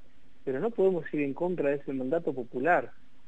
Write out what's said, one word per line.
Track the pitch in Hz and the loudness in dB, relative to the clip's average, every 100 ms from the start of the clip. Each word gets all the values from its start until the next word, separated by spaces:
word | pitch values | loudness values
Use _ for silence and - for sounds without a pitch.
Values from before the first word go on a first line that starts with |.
| - - - - | -8 -10 -10 -6
pero | 139 131 | -2 0
no | 220 | 0
podemos | 226 190 175 147 | 4 4 4 0
ir | 151 | 0
en | 143 | 0
contra | 131 175 165 143 | 0 0 2 2
de | 143 | 0
ese | 143 | -2
mandato | 135 131 165 165 | -2 0 0 0
popular, | 131 117 - 170 165 117 - - - | -4 -4 0 4 4 2 -6 -10 -10